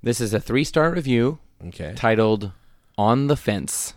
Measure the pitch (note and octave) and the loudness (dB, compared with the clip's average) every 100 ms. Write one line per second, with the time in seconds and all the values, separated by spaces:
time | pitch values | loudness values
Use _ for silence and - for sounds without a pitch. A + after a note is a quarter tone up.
0 | A2+ A#2 A2+ G#2+ - A#2+ D3 D#3+ D#3+ F3 | -2 -2 -2 -2 0 -2 0 2 2 0
1 | C3+ A#2+ A#2+ D#3 - _ - - D2+ A#2 | 0 2 2 -2 -16 _ -16 -12 -12 -2
2 | A2+ A2 A2 G#2+ G2+ - - _ _ - | 2 4 4 2 -2 -12 -20 _ _ -2
3 | G#2 B2 C#3 D3 - G#2 C2+ - - | 2 2 2 0 0 -4 -4 -8 -8